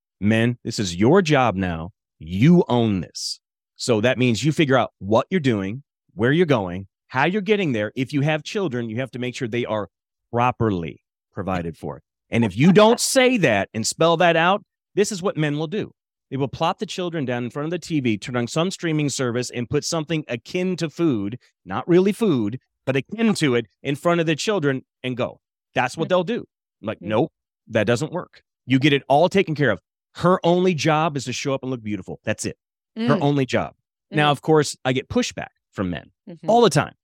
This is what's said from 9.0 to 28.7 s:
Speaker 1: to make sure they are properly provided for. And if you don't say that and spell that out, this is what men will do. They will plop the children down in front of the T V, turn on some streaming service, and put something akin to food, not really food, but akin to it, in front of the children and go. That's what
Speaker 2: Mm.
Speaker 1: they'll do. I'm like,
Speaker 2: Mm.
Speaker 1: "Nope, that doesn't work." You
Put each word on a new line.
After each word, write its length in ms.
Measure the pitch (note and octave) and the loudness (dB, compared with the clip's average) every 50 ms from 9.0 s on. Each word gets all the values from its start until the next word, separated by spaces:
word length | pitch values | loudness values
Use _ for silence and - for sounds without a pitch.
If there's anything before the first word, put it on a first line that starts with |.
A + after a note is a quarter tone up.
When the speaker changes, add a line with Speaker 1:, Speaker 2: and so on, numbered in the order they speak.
| C3+ - - | -8 -8 -8
Speaker 1:
to 60 | A#2+ | -8
make 160 | B2 B2 - | -8 -6 -6
sure 140 | - C3+ A2 | -6 -6 -4
they 160 | A2 A#2+ B2 | -4 -4 -4
are 240 | D#2+ A2 G#2+ G2 - _ _ _ _ _ _ _ _ - | -2 -4 -4 -6 -8 _ _ _ _ _ _ _ _ -2
properly 720 | A#2+ A#2+ B2 - - A#2 A2 G2 F2 E2 C#2+ A1 - _ _ _ _ _ _ - | 0 0 0 0 0 0 0 0 0 -4 -6 -10 -14 _ _ _ _ _ _ -12
provided 440 | A2 F2+ F#2+ F#2 F2+ E2 E2+ D2+ | -8 -6 -4 -4 -4 -4 -6 -10
for. 260 | - - D#2 C2+ C#2 _ _ _ _ _ - | -10 -12 -12 -12 -12 _ _ _ _ _ -4
And 140 | - A#2 A#2 | 0 0 0
if 120 | G2+ F2 | 0 2
you 160 | A2 D3 F#3+ E3+ | 4 4 6 8
don't 280 | G#3 G#3+ A3 A#3+ - | 8 8 6 6 2
say 360 | - - - C4+ B3+ B3+ B3+ G#3+ | 0 0 2 4 4 4 4 2
that 300 | D#3+ B2+ G#2+ G2 F#2+ - - | 2 2 2 2 0 -2 -4
and 100 | A2 A2 | -6 -6
spell 300 | - - - D#3+ E3+ E3+ D#3+ | -4 -2 0 2 2 4 4
that 180 | F3+ E3+ E3 | 4 4 4
out, 260 | D#3+ E3 F3+ G3 G#3 - _ _ _ _ _ - | 4 2 2 0 -2 -4 _ _ _ _ _ -2
this 160 | F3 G#3 - | -2 -2 -2
is 120 | A3 E3+ F3+ | -2 -6 -4
what 140 | G3+ - | -4 -2
men 220 | D3 D#3 D3 C#3+ D3+ | -2 -2 -2 -2 -4
will 80 | D#3+ | -4
do. 240 | D#3 G#3 G#3+ - - _ _ _ _ _ _ _ - | -6 -6 -6 -8 -8 _ _ _ _ _ _ _ -8
They 60 | C#3 | -6
will 100 | B2+ C#3 | -4 -4
plop 320 | - - - D#3+ E3+ G3 - | -4 -4 -2 -2 -2 -2 -4
the 80 | G#3+ | -8
children 380 | E3 - F#3+ F3+ F3 D#3+ E3 C3 | -10 -8 -8 -8 -6 -6 -6 -4
down 200 | A#2+ B2 A#2+ A#2+ | -4 -4 -4 -6
in 60 | A#2 | -6
front 140 | - D3 D3 | -8 -8 -8
of 60 | D#3+ F3 | -6 -8
the 60 | E3+ | -8
T 200 | - - E3+ D3 | -8 -4 -4 -2
V, 200 | B2 A#2+ G#2+ G2 | 0 0 -2 -2
turn 180 | - - B2 | -4 -6 -4
on 100 | B2 A#2+ | -4 -4
some 240 | A2+ - D#3 E3+ F#3+ | -2 -2 -2 -2 -2
streaming 380 | - - - E3 D#3 D3+ D3 C#3 | -4 -6 -4 -2 -2 0 -2 -2
service, 420 | - - C3 A#2+ A2+ B2 B2 - | -2 -2 -4 -2 -2 -4 -4 -6
and 180 | - A#2+ A#2+ - | -6 -8 -6 -4
put 160 | C#3+ D3 - | -4 -4 -2
something 400 | - E3+ D#3+ D3+ - E3 D#3 - - | -2 -4 -4 -4 -4 -6 -6 -4 -6
akin 480 | B2 A#2 - - - F3+ F3+ F#3 F3+ | -8 -10 -10 -6 -4 -4 -2 -2 -2
to 120 | - E3+ D3+ | -4 -6 -6
food, 500 | - - E3+ D#3+ B2 G#2 G2 G2+ B2 - _ _ _ _ - | -4 0 0 0 0 0 -2 -4 -8 -10 _ _ _ _ -12
not 240 | F2+ F#2+ A#2+ - F3+ | -8 -8 -6 0 2
really 240 | E3+ F3+ F#3+ G#3+ F#3+ | 4 4 4 4 2
food, 480 | - A#3 G3+ D3 A#2+ G#2 G2+ A#2+ - _ _ _ _ - | 0 0 0 2 2 0 -2 -4 -8 _ _ _ _ -6
but 80 | C3+ C3 | -4 -2
akin 400 | C3+ - - - A2+ A3+ A3 F#3+ | -2 -2 -4 -4 0 0 0 2
to 220 | - D#3+ C3+ A#2+ | 2 2 2 2
it, 100 | A#2+ A#2 - _ _ - | 0 -2 -4 _ _ -6
in 140 | C3+ D3 | -6 -6
front 240 | - - F3 E3+ E3+ | -2 0 0 2 2
of 60 | E3 | 2
the 100 | E3 D#3+ | 0 0
children 460 | C3+ - A3+ G#3 F#3+ D3 C#3+ C3 B2+ - _ _ _ - | -2 -2 -2 -2 0 0 0 -2 -2 -6 _ _ _ -8
and 140 | B2+ B2 | -8 -4
go. 240 | A2+ A#2 - - _ _ _ _ _ _ _ - | -4 -4 -6 -6 _ _ _ _ _ _ _ -2
That's 220 | C3 B2 B2 - | -2 -2 -2 -2
what 100 | E3 D#3+ | -4 -4
Speaker 2:
Mm. 20 | C#3 | 0
Speaker 1:
they'll 140 | F3+ F3+ F3 | 0 0 0
do. 200 | F3 A#3+ G#3 - - _ _ _ _ _ _ | -2 -4 -8 -8 -12 _ _ _ _ _ _
I'm 60 | - | -8
like, 120 | G#2+ G#2 - | -8 -8 -8
Speaker 2:
Mm. 80 | - G#2 | -6 -2
Speaker 1:
"Nope, 240 | G#2+ A2+ D#3+ - _ _ _ _ _ _ _ | 2 2 2 0 _ _ _ _ _ _ _
that 200 | - A2+ A2+ G#2 G#2+ | -2 0 0 2 2
doesn't 240 | A#2+ A2 D#3 C3 A2 | 0 0 -2 -6 -8
work." 300 | - - - _ - _ _ _ _ - | -8 -10 -10 _ -20 _ _ _ _ -2
You 120 | B2 | 2